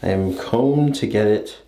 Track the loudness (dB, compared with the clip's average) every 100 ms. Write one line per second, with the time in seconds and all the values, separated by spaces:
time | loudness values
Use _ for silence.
0 | 0 0 0 -4 -2 0 2 2 2 0
1 | -2 0 2 2 -2 -16